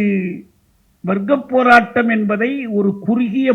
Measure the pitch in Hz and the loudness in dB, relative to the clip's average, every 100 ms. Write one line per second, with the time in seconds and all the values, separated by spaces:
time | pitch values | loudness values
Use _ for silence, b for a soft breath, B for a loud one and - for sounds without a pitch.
0 | 208 196 185 - - _ _ _ _ _ | 2 0 -4 -8 -14 _ _ _ _ _
1 | 175 196 202 277 - 254 247 240 226 247 | -4 -4 0 -2 0 0 4 4 4 -2
2 | 233 220 208 208 240 277 240 202 196 196 | 0 0 0 -2 -2 -4 -4 -2 0 -2
3 | 180 233 240 233 269 | -2 0 0 0 0